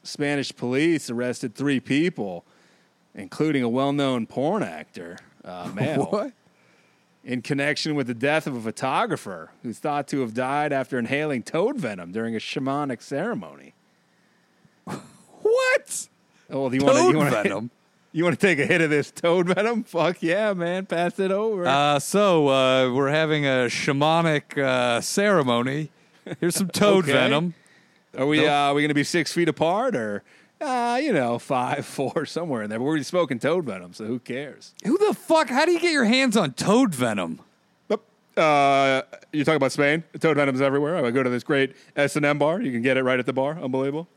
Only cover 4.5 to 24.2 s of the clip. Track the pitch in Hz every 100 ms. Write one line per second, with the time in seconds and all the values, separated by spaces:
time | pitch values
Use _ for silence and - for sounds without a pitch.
4.5 | 208 110 78 78 - 85 92 - _ -
5.5 | 90 87 95 131 143 120 208 262 - _
6.5 | _ _ _ _ _ _ _ - 123 -
7.5 | 139 143 147 160 147 123 117 139 143 -
8.5 | 123 110 - 131 151 226 143 - 90 80
9.5 | _ 123 104 156 143 143 143 123 110 127
10.5 | 143 151 139 127 131 113 139 151 131 -
11.5 | 160 214 285 131 98 87 107 113 226 -
12.5 | 156 131 139 147 120 - 139 202 185 82
13.5 | 69 135 _ _ _ _ _ _ _ _
14.5 | _ _ _ - - - _ _ - 415
15.5 | 494 508 554 - - - _ _ _ _
16.5 | 135 135 131 139 - 359 156 143 117 98
17.5 | 95 117 _ _ _ _ 160 175 147 196
18.5 | 151 139 175 160 147 - - 170 175 175
19.5 | 185 214 233 - 170 160 180 170 180 220
20.5 | 190 170 185 190 170 175 - 190 190 226
21.5 | 202 175 139 147 143 - 190 208 170 143
22.5 | 135 131 131 131 123 139 156 160 151 143
23.5 | 131 123 - - 143 151 165